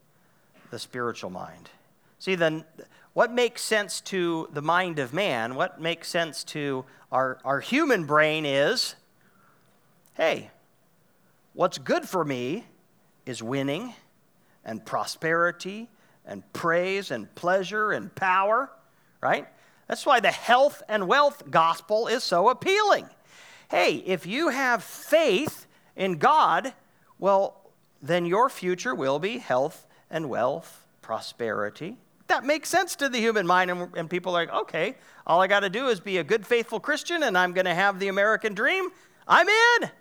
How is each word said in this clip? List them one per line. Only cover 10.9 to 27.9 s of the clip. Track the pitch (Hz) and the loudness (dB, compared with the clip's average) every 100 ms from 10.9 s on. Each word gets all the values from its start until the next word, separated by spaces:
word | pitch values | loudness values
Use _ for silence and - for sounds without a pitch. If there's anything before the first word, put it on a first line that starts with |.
| _ _ _ _ _ _ | _ _ _ _ _ _
what's | - 180 143 | -2 -2 -2
good | 127 330 294 | -2 -2 0
for | 190 | -2
me | 147 127 123 208 - _ _ _ _ _ | -2 -2 -4 -6 -8 _ _ _ _ _
is | 131 113 | -12 -10
winning | 113 139 139 156 247 - _ _ _ _ _ _ | -6 -4 -2 -4 -8 -16 _ _ _ _ _ _
and | - 110 | -14 -12
prosperity | - 113 104 - 160 165 175 170 185 208 233 _ _ _ - | -6 -6 -6 -4 -2 0 0 -2 -10 -12 -16 _ _ _ -16
and | 98 - | -16 -12
praise | - 165 175 185 196 190 | -4 0 0 0 -4 -6
and | 120 98 - | -8 -10 -6
pleasure | 175 190 180 214 214 | 0 0 -2 -4 -2
and | 135 175 - | -4 -6 -4
power," | 190 185 202 226 269 - _ _ _ _ | 0 2 2 0 -2 -12 _ _ _ _
right? | 127 190 - _ _ _ - | -2 -2 -6 _ _ _ -8
That's | 226 | -4
why | 302 247 | 2 4
the | 185 | 2
health | - - 247 285 - - | 0 4 6 4 0 -4
and | 214 185 | -2 2
wealth | 269 294 - 143 | 4 4 0 0
gospel | 165 165 170 - 214 226 | 4 4 2 -2 -2 0
is | 233 | -2
so | - 175 214 | 0 4 4
appealing. | 240 349 403 427 254 - _ _ - - - - | 2 0 2 4 2 0 _ _ -20 -20 -20 -2
Hey, | - 311 139 - | 2 2 0 -2
if | 180 170 | -4 -4
you | 254 330 | -2 -2
have | 254 254 226 | 0 0 0
faith | - - - 311 302 190 311 - - _ _ | -4 -16 0 2 4 2 -2 -8 -18 _ _
in | - 190 156 | -6 -4 2
God, | 247 311 180 170 262 - _ _ _ - | 4 6 4 2 -2 -12 _ _ _ -2
well, | 185 196 196 - - _ _ | 2 2 2 -6 -20 _ _